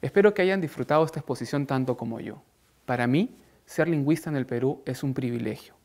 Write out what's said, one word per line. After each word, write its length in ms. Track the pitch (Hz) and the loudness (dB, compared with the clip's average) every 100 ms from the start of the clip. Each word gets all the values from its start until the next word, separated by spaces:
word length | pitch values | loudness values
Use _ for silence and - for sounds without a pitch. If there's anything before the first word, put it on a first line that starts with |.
Espero 340 | 151 - 202 208 | 0 4 4 6
que 80 | |
hayan 180 | 185 190 | 2 2
disfrutado 440 | 160 - 131 151 156 | -2 -4 2 2 2
esta 160 | 156 | -2
exposición 440 | 139 131 117 143 143 | -6 -6 -4 -4 0
tanto 320 | 135 131 120 | -2 0 -2
como 220 | 117 113 | -4 -8
yo. 240 | - 104 _ _ _ _ - | -10 -12 _ _ _ _ -4
Para 220 | 123 120 | 0 2
mí, 260 | 135 233 - _ _ _ | 2 2 -4 _ _ _
ser 220 | - 156 | -2 0
lingüista 420 | 160 139 160 165 | 2 2 0 0
en 60 | 147 | -4
el 100 | 123 | -4
Perú 380 | 120 131 147 - | -2 -2 -2 -8
es 160 | 131 | -6
un 140 | 139 127 | -4 -2
privilegio 580 | 127 117 117 143 - _ | -4 -4 -4 -8 -12 _